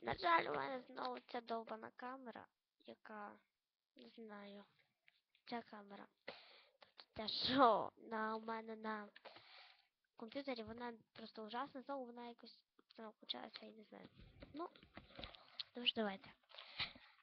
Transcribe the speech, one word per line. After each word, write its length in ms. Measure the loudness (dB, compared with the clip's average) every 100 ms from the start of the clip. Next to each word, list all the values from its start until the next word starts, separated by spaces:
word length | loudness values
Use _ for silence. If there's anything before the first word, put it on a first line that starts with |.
На 120 | 0
жаль, 300 | 4 8 8
у 100 | 8
мене 260 | 2 0 -2
знову 380 | -6 -4 -2 -4 -4
ця 140 | -4
довбана 500 | -2 -2 -2 -6 -6 -8
камера, 500 | -8 -8 -8 -10 -12 _ _ _ -16
яка, 460 | -14 -12 -8 -8 -10 _ _ _ _ _ -18
не 120 | -16
знаю, 560 | -12 -10 -10 -10 -12 -14 _ _ _ -20 -20 _ _ -4
ця 160 | -4
камера. 440 | -4 -10 -12 -12 -14 _ -12 -12 -14 -20 -20 _
Тобто 240 | -20 -18 -10
те, 160 | -4 0
що 640 | 2 6 12 12 12 6 -2
на, 400 | -2 0 2 0
у 40 |
мене 360 | -2 -4 -4 -4
на 320 | -2 -2 -4 -12 -14 -14 -16 -18 -18 -20 _ _ _ -10
комп'ютері, 460 | -6 -4 -2 -2
вона 300 | -4 -4 -6 -6 -12
просто 300 | -14 -10 -8
ужасна, 400 | -4 -2 -2 -4
знову 220 | -4 -4
вона 240 | -4 -6 -10
якось, 300 | -10 -16 -18 _ -20 -20 -12
вона 140 | -12
включається, 560 | -8 -6 -4 -6 -8 -12
я 60 |
не 120 | -16
знаю. 240 | -16 -14 -14 -16 -18 -16 -10 -6
Ну, 120 | -6 -8 -18 -16 -14 -10 -10 -10 -12 -10 -8
тож 180 | 0 4
давайте. 360 | 6 4 0 -10 -18 -18 -16 -8 -4 -4 -4 -18 -20